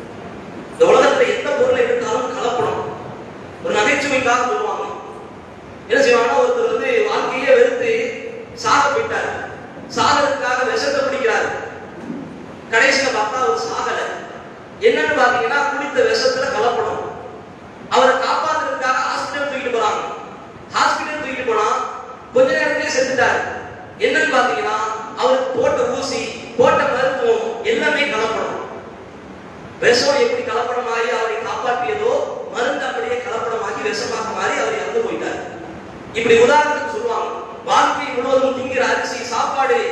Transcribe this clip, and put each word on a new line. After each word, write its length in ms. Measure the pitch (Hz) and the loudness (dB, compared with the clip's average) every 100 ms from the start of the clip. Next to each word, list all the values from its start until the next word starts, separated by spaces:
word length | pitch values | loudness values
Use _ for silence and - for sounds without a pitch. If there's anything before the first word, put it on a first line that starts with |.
| - - - - - - - | -14 -14 -14 -14 -14 -14 -14
இந்த 140 | - | 4
உலகத்துல 440 | 508 508 554 - 494 | 6 8 6 4 2
எந்த 200 | - 587 | 2 0
பொருளை 320 | - 508 494 | 2 2 4
எடுத்தாலும் 500 | 480 480 - 254 254 | 4 2 0 -2 -2
கலப்படம். 480 | - 240 240 - - - - - - - - - - | -2 -2 0 0 -2 -6 -8 -12 -12 -14 -14 -16 -10
ஒரு 140 | 254 | -2
நகைச்சுவைக்காக 680 | 262 277 285 277 262 240 247 | 2 2 2 2 0 2 2
சொல்லுவாங்க, 400 | 240 208 214 202 185 - - - - - - - - - - | 2 0 -2 -4 -6 -8 -12 -14 -14 -16 -16 -18 -16 -16 0
என்ன 140 | 240 | 4
செய்வாங்கன்னா, 380 | - 160 - - | 6 6 6 4
ஒருத்தர் 320 | - - - | 4 4 2
வந்து 180 | - 262 233 - | 2 2 2 2
வாழ்க்கையே 420 | - - 262 262 | 0 0 -2 6
வெறுத்து 360 | 240 - - - 151 - - - - - | 8 6 4 0 0 -2 -6 -10 -12 -12
சாக 280 | - - 285 - | -6 2 4 4
போயிட்டார், 420 | - - - - - - - - - - | 0 -2 -4 -4 -6 -8 -12 -14 -14 -8
சாகிறதுக்காக 680 | 240 - 294 277 269 262 - | 0 2 4 2 0 -2 -2
விஷத்தை 360 | 240 - - 269 | 0 0 0 0
குடிக்கிறார். 480 | 269 - - - - - - - - - - - - - - - - | 0 0 0 2 0 -4 -8 -12 -14 -12 -10 -10 -10 -14 -14 -16 -2
கடைசியில 380 | 226 269 269 - | 4 4 4 2
பார்த்தா 300 | 220 214 254 | 0 0 0
அவர் 240 | 233 453 | 0 0
சாகல. 360 | 466 - 466 - - - - - - - - - | -2 -2 -2 -2 -4 -6 -10 -14 -16 -16 -18 2
என்னன்னு 340 | 233 302 302 302 | 2 4 2 4
பாத்தீங்கன்னா, 440 | 247 240 233 285 285 | 4 4 2 0 0
குடித்த 320 | 277 277 262 | -2 -2 2
விஷத்துல 440 | 226 220 254 254 - | 2 4 2 2 0
கலப்படம். 520 | 226 233 226 - - - - - - - - - - - | 0 0 0 -2 -4 -6 -10 -14 -14 -16 -18 -18 -18 0
அவரை 240 | 233 262 | 4 4
காப்பாத்துறதுக்காக 840 | 247 254 - 208 214 269 254 262 254 | 4 0 0 0 -2 -2 -2 -2 0
hospital 480 | - 269 269 285 277 | -2 -4 -6 -4 -4
தூக்கிட்டு 260 | 262 247 226 | -4 -2 0
போறாங்க. 260 | 214 - - - - - - - - | 0 0 -6 -8 -12 -14 -16 -18 -6
Hospital 480 | - - - 320 302 | 0 2 0 -4 -6
தூக்கிட்டு 260 | 262 254 - | -6 -4 -2
போனா 220 | 311 427 - - - - - - | 0 2 0 -4 -8 -12 -16 -2
கொஞ்ச 160 | 254 262 | 4 4
நேரத்திலே 400 | - 302 - 302 | 4 0 0 -2
செத்துட்டாரு. 480 | 254 - - - - - - - - - - | 0 0 2 2 2 -2 -6 -10 -14 -16 -2
என்னன்னு 360 | 285 320 302 | 2 4 4
பாத்தீங்கன்னா, 440 | 262 269 - 208 214 220 214 - 214 | 4 2 0 -2 -2 -2 -6 -8 -2
அவருக்கு 340 | 247 262 - | 2 4 2
போட்ட 300 | 226 - 202 - | 2 2 2 0
ஊசி, 300 | - - - - - - 240 | -2 -4 -4 -4 -8 -8 4
போட்ட 240 | 269 - | 6 6
மருத்துவம் 640 | 277 254 262 - 233 - 226 - | 2 2 0 2 2 2 0 -2
எல்லாமே 380 | - - 302 285 | 0 2 2 0
கலப்படம். 480 | 294 220 226 220 - - - - - - - - - - - - - - | 0 0 -2 -2 -4 -6 -8 -12 -14 -16 -16 -18 -16 -16 -16 -16 -16 0
விஷம் 400 | 208 247 277 277 | 2 4 4 4
எப்படி 220 | 240 - | 2 2
கலப்படமாகி 640 | - 240 240 - - 480 233 | -2 -2 -2 -2 -2 -2 0
அவரை 260 | 240 226 - | 0 -2 -2
காப்பாற்றியதோ, 760 | 233 - 247 240 - 208 - - - - - | -4 -4 -2 0 0 0 0 0 -2 -6 -6
மருந்து 340 | - - 294 | -4 -2 -2
அப்படியே 320 | - 233 233 240 | -4 -4 -4 -4
கலப்படமாகி 640 | - 220 240 226 208 - | -4 -4 -4 -4 -4 -4
விஷமாக 460 | 214 214 240 226 220 | -4 -4 -4 -4 -4
மாறி 200 | 185 190 - | -4 -2 0
அவர் 200 | - - | -2 -2
இறந்து 220 | - - | -2 -2
போயிட்டார். 400 | - - - - - - - - - - - | -2 -4 -4 -6 -8 -12 -12 -14 -14 -16 -8
இப்படி 200 | 440 - 453 | -2 6 8
உதாரணத்துக்கு 560 | 269 294 - - - | 8 6 4 0 -2
சொல்லுவாங்க, 360 | 427 466 440 - - - - | -4 -2 -2 -4 -6 -10 -10
வாழ்க்கை 420 | - 269 277 - 277 | 2 4 4 2 -2
முழுவதும் 500 | 247 269 262 262 254 | -2 2 4 4 0
திங்கிற 280 | 254 262 | -2 0
அரிசி, 400 | 233 233 - 240 | 2 2 -2 -4
சாப்பாடு 520 | 233 226 - - - 466 - | -4 -2 0 2 2 2 2